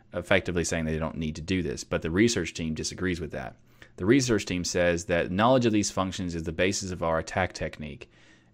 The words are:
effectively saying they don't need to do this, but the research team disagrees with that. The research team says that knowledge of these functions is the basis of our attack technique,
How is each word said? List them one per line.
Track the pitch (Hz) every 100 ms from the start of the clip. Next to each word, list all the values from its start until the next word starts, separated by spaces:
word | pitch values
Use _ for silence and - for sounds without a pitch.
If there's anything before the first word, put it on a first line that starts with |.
| _
effectively | 90 - 98 90 87
saying | 80 85 78
they | 78
don't | 80 -
need | 80 80
to |
do | 80 92
this, | 78 60
but | - 85
the | 82
research | 87 113 104 80
team | - 80
disagrees | 78 78 73 92 85
with | 76
that. | 69 62 - _ _ - -
The | 95
research | 139 127 104 -
team | 90
says | 85 92 87 85 87
that | 85 65
knowledge | 92 117 131 120
of |
these | 107 101
functions | - 95 90 90 82
is |
the | 85
basis | 80 92 98 95
of | 90
our | 82 80
attack | - - 90
technique, | - 80 - 76 69 - _ - _ _